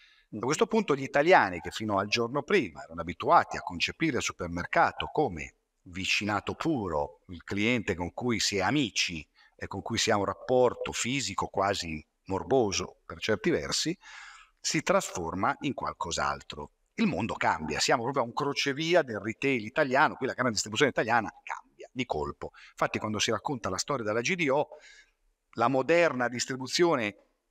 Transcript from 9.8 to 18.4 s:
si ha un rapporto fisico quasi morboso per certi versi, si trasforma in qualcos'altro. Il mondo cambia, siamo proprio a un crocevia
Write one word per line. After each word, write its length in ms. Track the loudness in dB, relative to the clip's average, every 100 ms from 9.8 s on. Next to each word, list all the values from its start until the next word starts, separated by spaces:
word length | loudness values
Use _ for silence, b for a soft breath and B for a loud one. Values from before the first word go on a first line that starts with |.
| -4 -2
si 140 | 2
ha 80 | 2
un 80 | 0
rapporto 640 | -4 2 4 4 2 -6
fisico 540 | -4 -2 -2 -4 -4 -2
quasi 580 | 0 0 0 -4 -8 -10 _
morboso 720 | -6 -4 2 2 2 0 -6 -10 -18
per 120 | -6
certi 280 | -2 0 2
versi, 480 | 0 0 -2 -2 -6 B B B B B B
si 220 | -4 -2
trasforma 720 | 2 2 0 -6 -6 -2 0 0
in 120 | -4
qualcos'altro. 1000 | -4 -6 -6 -4 -2 -2 -4 -10 -14 -14 _ _ -2
Il 80 | 0
mondo 280 | 0 -2
cambia, 440 | 0 0 0 -2 -2
siamo 240 | 2 2
proprio 220 | 0 -2
a 20 | -2
un 60 |
crocevia 720 | -2